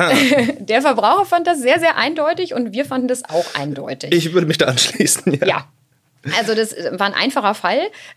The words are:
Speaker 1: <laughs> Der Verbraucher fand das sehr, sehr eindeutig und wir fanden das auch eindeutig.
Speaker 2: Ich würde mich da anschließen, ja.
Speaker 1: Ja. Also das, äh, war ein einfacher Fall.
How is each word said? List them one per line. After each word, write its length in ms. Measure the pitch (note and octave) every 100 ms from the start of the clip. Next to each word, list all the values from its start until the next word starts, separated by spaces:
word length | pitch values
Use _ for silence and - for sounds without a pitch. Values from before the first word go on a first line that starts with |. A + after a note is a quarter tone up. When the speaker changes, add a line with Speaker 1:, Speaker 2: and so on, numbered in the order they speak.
| F3
Speaker 1:
<laughs> 440 | C#4 C4 C#4 A#3 -
Der 220 | G3+ A3+
Verbraucher 420 | C#4+ A3+ G#3 F#4
fand 240 | F#4+ F4 E4+
das 100 | D#4+
sehr, 200 | B3 E4
sehr 160 | E4 -
eindeutig 580 | B3+ D#4+ D4+ F4 F4+
und 180 | - A3+
wir 120 | G#3+
fanden 240 | C#4+ C4 B3+
das 160 | B3 -
auch 260 | E3 E3+
eindeutig. 580 | D3 C#3+ C3+ C3+ C3+ D3
Speaker 2:
Ich 180 | E3+ D#3
würde 140 | F3 D#3+
mich 100 | D#3+
da 100 | C#3
anschließen, 640 | B2+ - - - - - C#3
ja. 60 | F#3+
Speaker 1:
Ja. 200 | D3+ - _ _ _ _ _ C#3 G#3
Also 160 | G#3+
das, 180 | A3 A3
äh, 200 | - E3+ F3+
war 120 | G3
ein 60 |
einfacher 380 | - A#3 - G#3
Fall. 260 | G#3+ F3+ B3 G4+ - -